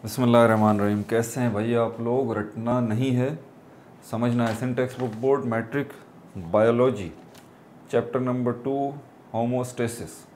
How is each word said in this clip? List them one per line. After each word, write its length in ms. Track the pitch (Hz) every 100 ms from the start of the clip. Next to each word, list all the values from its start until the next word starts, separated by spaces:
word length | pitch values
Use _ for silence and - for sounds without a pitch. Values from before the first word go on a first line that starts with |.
| 113
बिस्मिल्लाहिर्रहमानिर्रहीम। 960 | - 120 120 117 110 107 104 104 104
कैसे 380 | 101 113 113 135
हैं 120 | 120
भाई 200 | 101 113 117
आप 240 | 113 113
लोग? 320 | 117 127 120
रटना 460 | 110 107 117 117 123
नहीं 300 | 117 110 131
है, 280 | 123 131 156 - - - - - - -
समझना 360 | 113 120 120 117
है। 80 | 110
syntax 440 | 127 123 123 127
book 120 | 127 110
board, 240 | 131 139 120
matric 480 | 113 113 139 139 - - - - 101 85
biology, 600 | 104 113 120 127 104 87 - - - - - - - -
chapter 280 | 117 113 127
number 340 | 127 127 123 120
टू, 300 | 135 139 139 143 - - -
homostasis। 920 | 113 120 123 123 - 117 - - - -